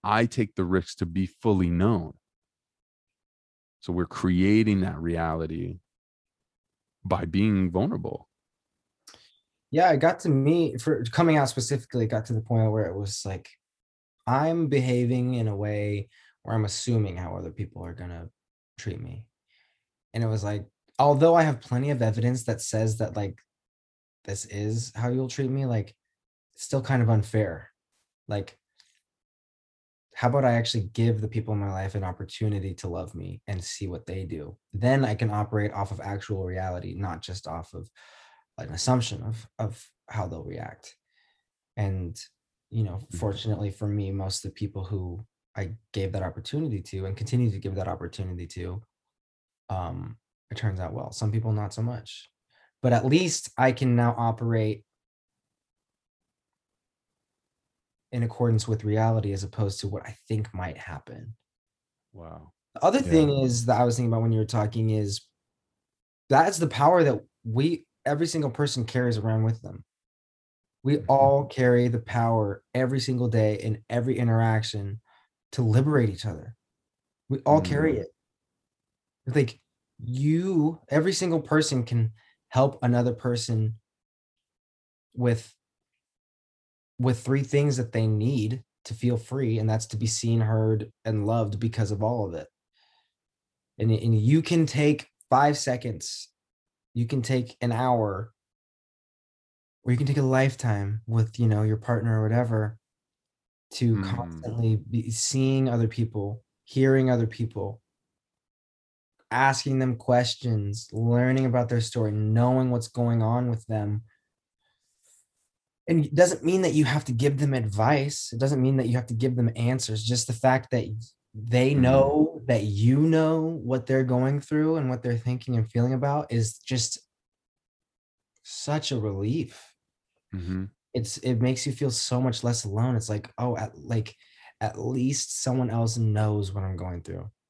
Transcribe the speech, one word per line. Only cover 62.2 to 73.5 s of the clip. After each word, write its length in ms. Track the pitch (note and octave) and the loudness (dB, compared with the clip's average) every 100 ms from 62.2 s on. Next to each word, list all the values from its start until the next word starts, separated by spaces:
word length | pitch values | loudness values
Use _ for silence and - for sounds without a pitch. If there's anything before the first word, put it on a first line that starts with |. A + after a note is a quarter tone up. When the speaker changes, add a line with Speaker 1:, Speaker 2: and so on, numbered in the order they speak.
| E2 D#2+ D#2 _ _ | -18 -18 -20 _ _
Speaker 2:
The 100 | - | 0
other 160 | E3+ B3 | 2 2
Speaker 1:
Yeah. 100 | A3 | 4
Speaker 2:
thing 200 | D#3+ D3+ | 6 6
is 360 | C#3 C3 A#2+ A#2 | 4 2 2 2
that 140 | A#2 | 4
I 40 | |
was 120 | B2 A#2 | 4 2
thinking 160 | A#2+ | 0
about 100 | A2+ | 2
when 100 | A2+ | 2
you 80 | A2+ | 2
were 40 | |
talking 460 | G#2+ A2+ G#2+ A2+ A2 | 0 0 -2 0 0
is 320 | G#2+ G#2 G2+ - _ _ _ _ _ _ _ _ _ - | 0 -2 -6 -10 _ _ _ _ _ _ _ _ _ 2
that's 300 | C3+ E3 E3 | 4 4 2
the 80 | D#3+ | -2
power 380 | G#2+ C#3+ F3+ | 4 4 6
that 200 | D3 A2 - _ | 4 2 -4 _
we, 420 | A#2 A2+ D3+ E3 - _ | -4 0 0 0 -8 _
every 220 | C3+ C#3+ E3 | -2 0 0
single 240 | E3 D3 | -2 -2
person 340 | A#2+ D3 - | -2 -2 -2
carries 340 | A2+ B2+ B2 A2 | -2 0 0 0
around 260 | A2 A2 | 0 2
with 180 | A2 A2 | 2 0
them. 220 | F#2+ F#2+ - _ _ _ _ _ _ _ _ _ | -8 -16 -20 _ _ _ _ _ _ _ _ _
We 140 | C3+ D3 | 0 0
Speaker 1:
Mm-hmm. 100 | - | 4
Speaker 2:
all 380 | C3+ C#3 C#3 | 6 6 6
carry 420 | C3 - B2 B2 B2 | 2 2 4 6 4
the 140 | A#2 | 0
power 640 | A2+ A#2+ A#2 A2+ G#2 G2 _ | -2 0 2 2 0 -4 _
every 240 | B2 B2+ C3+ | -2 0 0
single 300 | A#2+ B2+ B2 | -2 -2 0
day 320 | A2+ G#2+ | 2 2